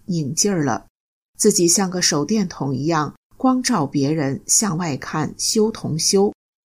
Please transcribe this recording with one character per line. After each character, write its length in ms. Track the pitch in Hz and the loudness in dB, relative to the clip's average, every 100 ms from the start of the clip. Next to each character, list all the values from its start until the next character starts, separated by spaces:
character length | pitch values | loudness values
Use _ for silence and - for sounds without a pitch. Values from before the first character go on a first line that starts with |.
| - | -6
拧 300 | 170 135 156 | -4 -2 0
劲 160 | 208 | 0
儿 120 | 180 | 0
了。 220 | 143 107 - _ _ _ _ - | 0 -2 -6 _ _ _ _ 0
自 80 | 214 | 2
己 160 | 170 175 | 4 4
像 220 | 214 190 | 2 0
个 120 | 180 | 0
手 220 | - 151 | 0 0
电 240 | 147 214 180 | 0 0 -2
筒 260 | - 139 | -4 -4
一 120 | 131 147 | -2 0
样， 280 | 160 143 - _ - | 0 -2 -8 _ -2
光 260 | 262 254 | 0 2
照 240 | 247 220 165 | 0 0 0
别 240 | 147 135 | 0 0
人， 300 | 160 139 131 - | 0 -2 -4 -2
向 300 | - 208 160 | 0 0 -2
外 180 | 175 131 | -4 -6
看， 400 | - 160 143 - | -6 -4 -4 -4
修 320 | - 226 214 | -2 2 0
同 300 | - 120 151 | -2 -6 -2
修， 340 | - 196 208 - _ _ | 2 4 2 0 _ _